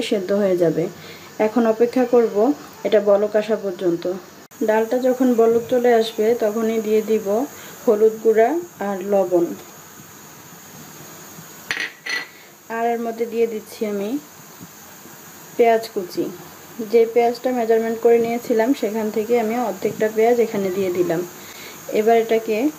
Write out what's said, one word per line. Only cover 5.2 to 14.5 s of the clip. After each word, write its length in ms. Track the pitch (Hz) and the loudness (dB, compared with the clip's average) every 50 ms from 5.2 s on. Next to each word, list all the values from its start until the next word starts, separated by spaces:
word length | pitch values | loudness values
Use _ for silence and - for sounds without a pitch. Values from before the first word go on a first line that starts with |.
| 269 254 247 220 | 2 2 4 4
বলক 240 | 226 226 226 233 233 - | 4 4 4 2 0 0
চলে 180 | 254 247 240 247 233 226 | 0 2 4 4 4 4
আসবে, 260 | 220 220 - - 214 220 240 233 226 | 2 0 -2 0 0 2 2 2 0
তখনই 360 | 208 208 233 226 220 226 226 208 | -2 0 0 -2 -2 0 -2 0
দিয়ে 160 | 214 214 214 208 208 | 0 0 0 2 2
দিব 160 | 220 214 190 196 202 226 277 294 - - - - - - - | 0 0 0 0 -2 -2 -2 -4 -8 -12 -20 -20 -18 -4 0
হলুদ 300 | - 208 208 220 220 - 220 - | 2 4 4 4 2 2 2 2
গুঁড়া 260 | 226 220 214 226 240 302 339 349 - - - 196 | 2 4 6 4 4 2 -2 -6 -8 -8 -8 -6
আর 100 | 202 202 185 185 202 | -6 -4 -6 -4 0
লবণ। 340 | 202 196 190 180 180 175 175 170 202 - - - - - - - - - - - - - - - - - - - - - - - - - - - - - - - - - - - - - - - - - - - - - - - - - - - - - - - - - - - - - - - 220 | 0 0 2 2 2 2 2 0 -4 -8 -16 -20 -20 -20 -20 -20 -20 -20 -20 -20 -20 -20 -20 -20 -20 -20 -20 -20 -20 -20 -20 -20 -20 -20 -20 -20 -20 -20 -20 -20 -20 -20 -20 -20 -20 -20 -20 -20 -20 -16 -12 -10 -8 -8 -10 -10 -12 -14 -10 -8 -8 -8 -8 -12 -18 -20 -20 -20 -20 -20 -14 -10 -6
আর 80 | 226 233 233 | -4 -2 -2
এর 80 | 233 233 233 | -2 -2 -4
মধ্যে 180 | 226 226 226 233 214 | -6 -6 -6 -6 -4
দিয়ে 140 | 214 226 233 220 | -2 -2 -2 -2
দিচ্ছি 280 | 214 214 208 - - - 226 208 | -2 -6 -10 -12 -10 -8 -6 -6
আমি 180 | 208 202 196 208 254 294 - - - - - - | -4 -4 -6 -6 -6 -8 -8 -12 -20 -20 -20 -20